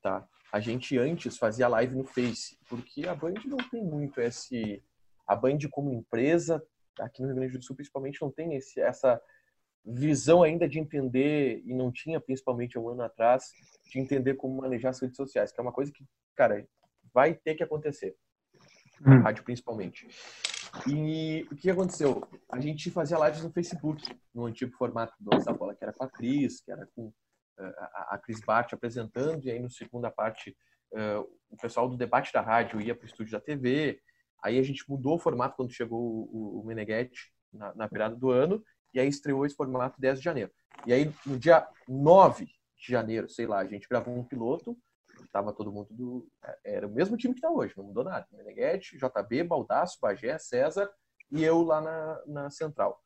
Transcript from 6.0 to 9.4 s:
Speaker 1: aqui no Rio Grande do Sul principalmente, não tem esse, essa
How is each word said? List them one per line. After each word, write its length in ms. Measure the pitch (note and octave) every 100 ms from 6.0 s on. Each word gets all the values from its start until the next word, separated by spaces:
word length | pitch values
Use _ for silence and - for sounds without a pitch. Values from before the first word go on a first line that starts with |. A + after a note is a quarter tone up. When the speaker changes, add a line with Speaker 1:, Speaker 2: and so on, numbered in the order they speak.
| A2+ A2+ C3+ E3+ D#3 D#3+ D#3 _ _ -
Speaker 1:
aqui 220 | A#2 -
no 80 | C3
Rio 80 | C3
Grande 220 | C3 B2+
do 60 |
Sul 120 | B2 C3
principalmente, 460 | C#3+ C#3 C3+ C#3+
não 80 | D3
tem 240 | C3+ E3
esse, 260 | C#3 C3 -
essa 400 | - - C3 A#2 - _